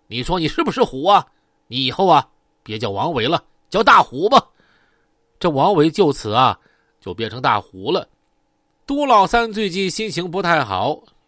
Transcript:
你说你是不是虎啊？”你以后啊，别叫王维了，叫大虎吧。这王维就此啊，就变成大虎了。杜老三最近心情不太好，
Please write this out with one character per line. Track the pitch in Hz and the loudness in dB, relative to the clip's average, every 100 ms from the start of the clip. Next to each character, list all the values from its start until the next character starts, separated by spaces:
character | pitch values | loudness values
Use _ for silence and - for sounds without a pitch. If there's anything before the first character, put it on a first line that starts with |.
| - | -14
你 | 117 127 | -8 -4
说 | 180 | -2
你 | 156 | -2
是 | - 311 | -2 -4
不 | |
是 | 262 | 0
虎 | 233 131 165 | -2 -2 2
啊？” | 202 - _ _ _ - | 2 2 _ _ _ -12
你 | 123 131 | -6 -4
以 | |
后 | 123 190 | 0 4
啊， | 151 - _ _ _ | 4 2 _ _ _
别 | - 107 | -12 -6
叫 | 107 | -4
王 | 98 147 | -4 -4
维 | 143 117 | -2 -2
了， | 160 - _ _ | -2 -6 _ _
叫 | 190 | -2
大 | 226 220 | 4 4
虎 | - 127 196 | 4 -2 2
吧。 | 269 - _ _ _ _ _ _ _ _ - | 2 0 _ _ _ _ _ _ _ _ -6
这 | 180 | -4
王 | 139 165 190 | 0 2 4
维 | 156 | 2
就 | 160 170 | 2 0
此 | 135 107 | 0 -2
啊， | 110 127 95 _ _ _ _ | 2 2 0 _ _ _ _
就 | - | -14
变 | 90 110 | -10 -10
成 | 113 | -4
大 | 135 107 | -2 -2
虎 | - 92 101 | -4 -12 -6
了。 | - - _ _ _ _ _ _ _ - | -6 -6 _ _ _ _ _ _ _ -8
杜 | 277 285 | -4 2
老 | 220 190 | 4 4
三 | 233 233 | 0 -2
最 | 208 208 | -4 -4
近 | 175 190 | -2 -4
心 | - 220 | -4 -6
情 | 160 180 | -6 -6
不 | 175 | -4
太 | 175 165 117 | 0 0 0
好， | 92 113 147 _ _ | -2 -2 -4 _ _